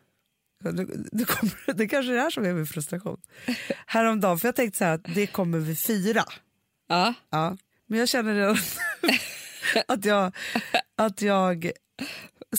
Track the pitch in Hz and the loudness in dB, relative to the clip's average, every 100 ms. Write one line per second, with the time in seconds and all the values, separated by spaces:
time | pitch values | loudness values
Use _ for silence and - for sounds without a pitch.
0 | _ _ _ _ _ _ - 170 185 - | _ _ _ _ _ _ -6 -4 -4 -8
1 | - 214 247 - 214 - - 196 214 285 | -6 -2 -2 0 -2 -2 -4 -2 0 0
2 | 247 240 277 - 196 175 156 - 147 180 | 0 0 0 0 -2 0 -4 -6 -6 -6
3 | 175 - - - - 240 - - - 226 | -8 -10 -14 -10 -6 -4 -4 -6 -2 2
4 | 226 220 190 170 233 254 240 - 185 160 | 4 4 2 2 2 2 0 2 0 0
5 | - 170 202 - 180 165 156 160 - 214 | -2 -2 0 0 0 0 -2 -2 0 0
6 | 185 220 - - _ _ _ _ - 170 | 2 2 0 -4 _ _ _ _ 0 2
7 | 196 240 _ 151 165 190 _ _ - 220 | 2 0 _ 0 0 -2 _ _ -4 0
8 | 247 262 220 208 202 214 165 - - 640 | 2 2 2 2 4 2 0 -4 -6 -2
9 | 339 - - - - - 185 233 - 247 | 0 0 -2 -12 -16 -6 0 0 2 0
10 | 202 208 185 - - - - - - - | 2 4 2 -2 -4 -4 0 -2 0 0
11 | 220 202 208 196 185 175 170 - _ - | 0 0 2 4 2 0 -4 -8 _ -14
12 | - - - - - | -12 -12 -16 -20 -6